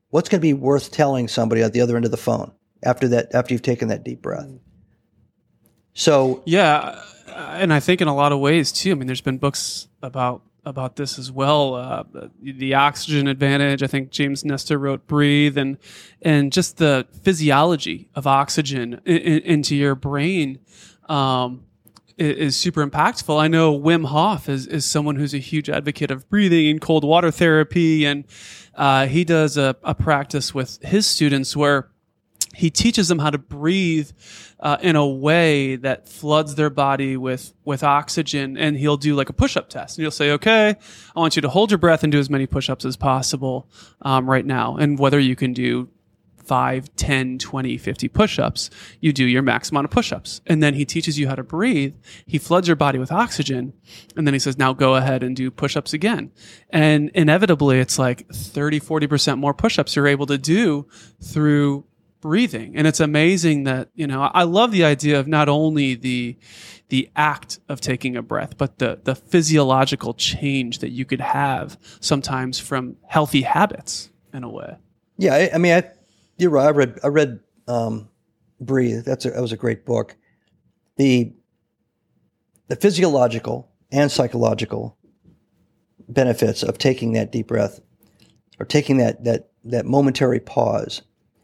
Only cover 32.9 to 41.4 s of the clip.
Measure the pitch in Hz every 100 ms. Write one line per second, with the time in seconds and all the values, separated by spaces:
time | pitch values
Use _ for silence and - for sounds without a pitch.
32.9 | 226 170 165 151 143 - 147 156 190 175
33.9 | 160 147 - - - - _ 151 143 175
34.9 | 156 143 135 147 170 165 143 135 131 135
35.9 | - - - 151 151 151 143 151 139 139
36.9 | 135 135 131 127 127 - _ 147 135 147
37.9 | 143 147 - 147 143 135 135 151 147 147
38.9 | 143 147 143 135 - 269 - - - -
39.9 | - 156 - 143 147 220 220 214 208 -
40.9 | - - 165 160 151